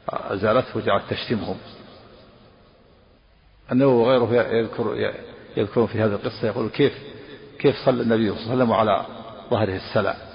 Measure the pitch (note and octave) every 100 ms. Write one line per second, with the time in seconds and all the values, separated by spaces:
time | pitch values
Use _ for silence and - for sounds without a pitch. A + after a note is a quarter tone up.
0 | - - - G2 G#2+ A#2 - A2+ G#2+ G2
1 | - A2 - A2 G2 F#2 - - - -
2 | - - - - - _ _ _ _ _
3 | _ _ _ _ _ _ - B2+ C#3 B2
4 | A#2 C3 A#2 A#2+ A2 A2+ A2+ - G#2+ A#2
5 | G2+ - - - - - G#2 - A2 A2
6 | A2 G2+ B2+ - A2+ G#2 A2+ - C#3 -
7 | - - - - - - C#3+ A#2 - B2
8 | A#2+ A2+ A2 F2+ A2 B2+ A#2+ G#2 A2 F#2+
9 | - - - - - A2+ G2+ F#2 - A2+
10 | F#2+ - -